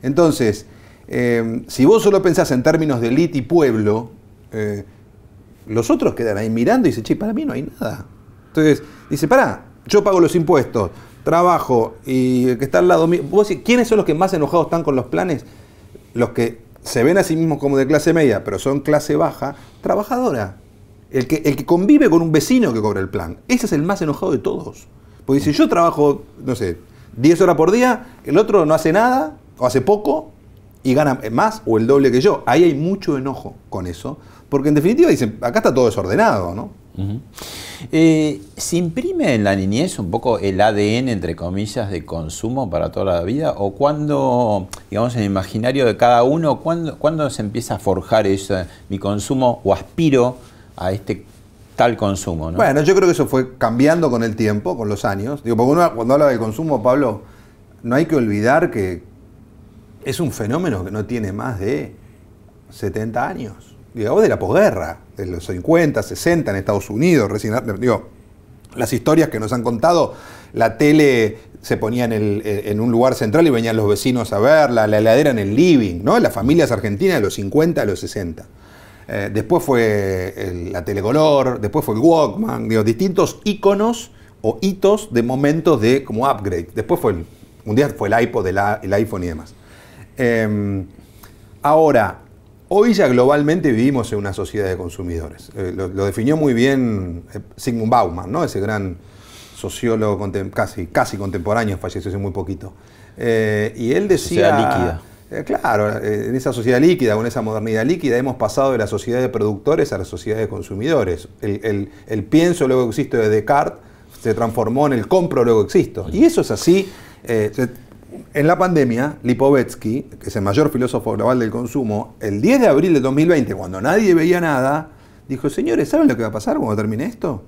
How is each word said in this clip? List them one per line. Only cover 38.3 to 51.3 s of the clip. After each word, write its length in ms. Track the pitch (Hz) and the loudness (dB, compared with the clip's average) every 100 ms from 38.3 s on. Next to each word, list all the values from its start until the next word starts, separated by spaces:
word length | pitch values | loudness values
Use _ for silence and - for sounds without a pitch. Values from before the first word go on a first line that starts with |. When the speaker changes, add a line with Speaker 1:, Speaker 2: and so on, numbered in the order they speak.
| - - - | -4 -12 -12
Speaker 2:
¿se 200 | - 170 | -4 -2
imprime 560 | 175 170 339 370 233 | -2 -4 -4 -2 0
en 100 | 117 | 2
la 120 | 101 98 | 2 2
niñez 420 | 95 104 180 - | 0 0 -2 -4
un 140 | 95 | -4
poco 280 | 107 127 110 | -2 0 0
el 200 | 98 92 | -2 2
A 140 | 104 | 2
D 240 | 104 104 113 | 2 0 0
N, 140 | 131 | -2
entre 240 | 107 85 82 | -4 -4 -6
comillas, 540 | 85 95 107 127 101 | -6 -6 -6 -6 -6
de 160 | 90 - | -6 -8
consumo 640 | 82 80 - 113 131 107 | -8 -8 -8 -6 -4 -4
para 220 | 82 82 | -4 -4
toda 140 | 98 98 | -4 -2
la 180 | 87 | -2
vida? 300 | 87 131 156 - | -2 -2 -4 -2
¿O 160 | 101 | -4
cuándo, 920 | 95 139 151 151 143 135 123 120 101 92 - - | 0 -2 0 -2 0 0 0 0 0 -4 -14 -8
digamos, 260 | 98 120 120 | -2 -2 0
en 60 | |
el 60 | 101 | 0
imaginario 580 | 95 95 110 117 139 123 | -2 -2 -4 -2 2 0
de 100 | 98 | 4
cada 260 | 120 120 | 4 6
uno, 360 | 123 156 160 123 | 4 2 0 -2
cuándo, 380 | 160 170 160 - | -2 -4 -4 -2
cuándo 320 | 147 160 143 | -2 0 -4
se 120 | - | -4
empieza 340 | 107 113 - 104 | -6 -6 -6 -6
a 40 | |
forjar 480 | - 92 - 110 101 | -2 -2 0 2 2
eso, 280 | 98 - 95 87 - - | 0 -2 -6 -6 -14 -10
mi 100 | 98 | -6
consumo, 600 | 98 104 - 131 127 - | -4 -4 -4 0 0 0
o 100 | 95 | 0
aspiro 640 | - - - 165 135 120 127 - - - - | 0 -2 0 2 4 2 -2 -18 -20 -20 -8
a 160 | 90 | -6
este 340 | 98 - 101 - | -6 -6 -8 -8